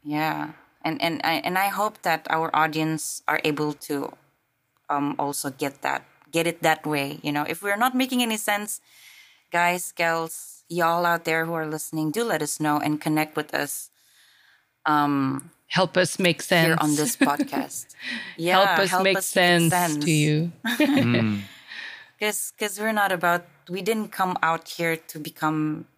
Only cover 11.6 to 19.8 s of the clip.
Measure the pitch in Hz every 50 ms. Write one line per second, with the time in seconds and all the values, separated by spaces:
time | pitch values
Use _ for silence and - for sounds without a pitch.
11.6 | 156 156 151 156 - - - 156 156 156 147 214 233 233 190 156 151 147 - -
12.6 | 151 151 147 147 - 147 151 151 - 165 156 151 156 156 - 156 151 - - 143
13.6 | 143 143 - - - - _ _ _ _ _ _ _ _ _ _ _ _ _ _
14.6 | _ _ _ _ _ 156 151 147 147 143 143 139 135 135 135 135 - - _ _
15.6 | _ _ - 175 185 170 - 180 180 - - - 190 175 165 - - - 190 175
16.6 | 165 165 165 165 156 151 147 147 151 233 - - 285 254 143 294 285 - - 139
17.6 | - - - - - _ - - - - 240 226 - - - - 165 170 180 185
18.6 | 196 196 180 160 196 185 180 180 190 190 190 190 190 - - 196 180 175 175 170
19.6 | 170 165 170 180